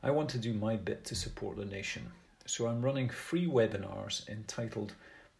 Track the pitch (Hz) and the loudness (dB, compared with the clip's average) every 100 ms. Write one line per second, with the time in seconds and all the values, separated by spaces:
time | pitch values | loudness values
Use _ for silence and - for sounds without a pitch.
0 | 131 147 139 123 120 104 107 110 87 - | 2 2 2 0 0 0 2 0 0 -4
1 | - - - - 101 104 101 98 - - | -4 -4 -4 -6 -6 -4 -6 -6 -6 -6
2 | 120 - - _ - - 117 117 127 139 | -10 -14 -20 _ -6 0 2 4 2 2
3 | 123 - - 170 175 127 107 98 90 - | 0 -2 0 2 6 6 6 4 -4 -6
4 | 101 - - 110 104 - 113 107 104 - | -6 -6 -6 -8 -6 -4 -4 -2 -4 -8
5 | - - - | -18 -20 -20